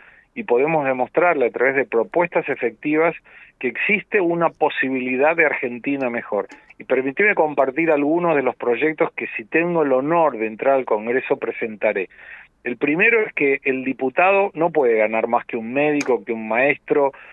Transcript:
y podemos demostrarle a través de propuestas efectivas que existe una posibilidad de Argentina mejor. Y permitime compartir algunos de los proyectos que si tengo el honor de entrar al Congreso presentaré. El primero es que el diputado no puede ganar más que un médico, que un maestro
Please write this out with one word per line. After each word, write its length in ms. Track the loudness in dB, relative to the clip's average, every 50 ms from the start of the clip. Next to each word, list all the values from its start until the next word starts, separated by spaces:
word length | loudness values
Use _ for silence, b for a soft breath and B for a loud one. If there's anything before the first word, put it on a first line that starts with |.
| B B B B B B _
y 80 | -12 -2
podemos 400 | 0 2 2 2 2 0 0 0
demostrarle 600 | 0 -2 -2 -4 -2 0 2 2 2 2 2 0
a 40 | 0
través 240 | 0 0 0 0 2
de 80 | 0 -2
propuestas 600 | 0 0 0 0 0 0 -2 -2 0 -2 -2 -2 -2
efectivas 640 | -4 -4 -4 -6 -6 -6 -4 -2 0 2 2 0 -2 -4 B B B B B B B _
que 100 | -6 -6
existe 520 | -4 -4 -2 -2 -2 -2 -2 _ 0 0
una 300 | 0 0 0 0 0 0
posibilidad 840 | 0 0 -2 -2 0 -2 -2 -2 -2 -2 -2 -2 0 2 2 2 2
de 100 | 2 2
Argentina 640 | 0 0 -2 -4 -6 -6 -6 -6 -4 -4 -2 -2 -4
mejor. 380 | -4 -6 -6 -4 -4 -4 -4 B B B B B B -20
Y 60 | -4
permitime 500 | -2 0 0 0 0 0 2 2 2 4
compartir 560 | 2 0 2 2 0 0 0 0 0 0 2
algunos 440 | 2 2 2 0 0 0 2 2 2
de 60 | 2
los 120 | 0 0 -2
proyectos 560 | -2 -2 -2 0 0 0 -2 0 0 -2 -4
que 140 | -2 -6 -10 -8 -8
si 80 | -12 -8
tengo 380 | -2 0 0 0 2 0 0
el 100 | 2 2
honor 440 | 2 2 2 2 2 2 2 2 0 -2
de 80 | -4
entrar 280 | -4 -4 -2 0 2 2
al 100 | 2 2
Congreso 520 | 0 -2 -2 0 -2 -2 -2 -2 -2 -2
presentaré. 720 | -2 -2 -6 -6 -6 -8 -8 -6 -2 -2 0 0 -2 -4 B B B B B B B B B _ _ -8
El 120 | -8 -4 -2
primero 420 | -2 0 2 2 2 4 4 2
es 120 | 0 -2 -2
que 260 | 0 0 0 0 0 0
el 200 | -2 -2 -2 -2
diputado 640 | -4 -4 -4 -4 -2 0 2 2 4 4 2 0 0 0
no 160 | -2 -2 0
puede 260 | 2 2 4 4 4 4
ganar 300 | 2 2 0 -2 0 0
más 160 | 0 -2 -2
que 100 | -4 -6
un 160 | -8 -6 -4
médico, 520 | -2 0 0 0 0 0 0 0 -2 -2 -2
que 80 | -4
un 160 | -6 -6 -4 -2
maestro 640 | 0 2 2 2 0 -2 _ -2 0 2 2 0 B B B B